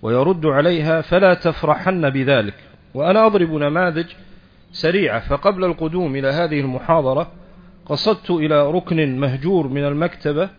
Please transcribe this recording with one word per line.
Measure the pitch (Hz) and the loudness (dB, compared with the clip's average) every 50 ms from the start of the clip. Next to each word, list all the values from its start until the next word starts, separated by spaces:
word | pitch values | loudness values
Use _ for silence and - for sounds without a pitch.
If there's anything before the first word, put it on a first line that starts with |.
ويرد | - 110 117 123 135 165 190 170 156 | -2 0 0 2 2 2 0 0 0
عليها | 156 139 135 147 175 175 165 151 156 160 165 | 0 2 2 2 2 2 2 0 0 0 0
فلا | 156 - 175 180 196 185 180 | 0 0 2 4 4 4 4
تفرحن | 175 - 175 156 - - 147 147 - 180 185 190 180 160 139 | 2 0 -4 -4 -2 0 0 0 0 0 -2 -2 0 0 0
بذلك. | 135 135 131 127 139 123 107 101 101 - - - - - _ _ _ | 0 0 0 2 2 2 0 -2 -6 -12 -20 -20 -20 -20 _ _ _
وأنا | 131 147 170 190 214 220 | -4 0 2 4 6 4
أضرب | 220 208 202 175 165 156 | 4 4 4 0 0 0
نماذج | 151 147 143 151 170 185 180 160 156 170 - - - - - - - _ _ _ _ _ _ | -2 -2 -2 0 0 0 0 -2 -4 -6 -8 -10 -20 -20 -20 -20 -20 _ _ _ _ _ _
سريعة. | - - - 156 175 196 196 135 107 113 | -14 -4 -2 0 0 2 0 0 0 -2
فقبل | 110 - 139 135 - 202 208 180 185 | -2 -2 -4 0 0 -2 0 0 -2
القدوم | 180 165 - 160 160 160 185 180 151 135 | -2 -2 -2 -6 -4 -4 -2 -4 -2 -4
إلى | 139 135 135 | -2 -2 -2
هذه | 139 156 175 165 151 147 | 0 0 -2 -2 -2 -2
المحاضرة | 139 135 127 127 - - 165 165 143 131 131 143 170 - - - - - - - - - - - - | -2 -2 -4 -6 -2 0 2 2 2 0 0 -2 -2 -6 -10 -20 -20 -20 -20 -20 -20 -20 -20 -20 -10
قصدت | - 147 143 - 214 220 - - - | -8 -6 -2 0 0 -2 -2 -2 -2
إلى | 170 165 151 151 156 147 147 143 | -2 0 0 2 2 2 2 2
ركن | 160 180 175 - 170 160 156 143 131 127 | 0 -2 -2 -2 0 0 0 0 0 -2
مهجور | 139 139 127 131 131 170 196 180 156 135 | -2 -2 -2 -2 -2 0 0 0 0 -2
من | 127 143 143 | -4 -4 -2
المكتبة | 143 143 147 165 175 - - - 147 147 147 180 190 - | -2 -2 -2 -4 -4 -6 -6 -6 -4 -2 -2 -4 -4 -6